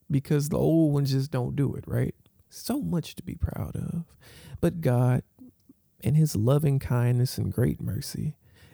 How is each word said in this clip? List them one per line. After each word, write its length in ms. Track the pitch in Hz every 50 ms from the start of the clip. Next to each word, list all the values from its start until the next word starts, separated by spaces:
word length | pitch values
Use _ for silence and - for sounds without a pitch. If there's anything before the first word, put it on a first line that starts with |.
| _ -
because 380 | - 135 - - 156 147 147 147
the 100 | - 127
old 340 | 139 147 160 165 160 147
ones 200 | 143 143 139 135
just 180 | 135 135 135 147
don't 240 | - 127 123 135 135
do 180 | 135 139 - -
it, 100 | - -
right? 280 | - 120 120 131 - - _ _ _ _ _ _ _
So 320 | - - - - 240 294
much 340 | 196 160 175 165 - - -
to 60 | -
be 120 | - - -
proud 420 | - - - - - 95 - -
of. 280 | - - - - 170 170 _ - _ - - - - - - - -
But 200 | - 175 180 170
God, 420 | 160 131 123 123 127 123 123 - - _ _ - 254 247 _ _ _ _ - _ _ _ _ -
in 140 | - 117 147
his 200 | 156 160 147 -
loving 440 | 101 107 127 143 147 156 139 139 135
kindness 600 | - - 127 120 120 120 123 123 127 - - -
and 140 | 107 98
great 280 | - - 127 - - -
mercy, 560 | - - 95 - - - - - 113 151 - _ _ _ _ - - -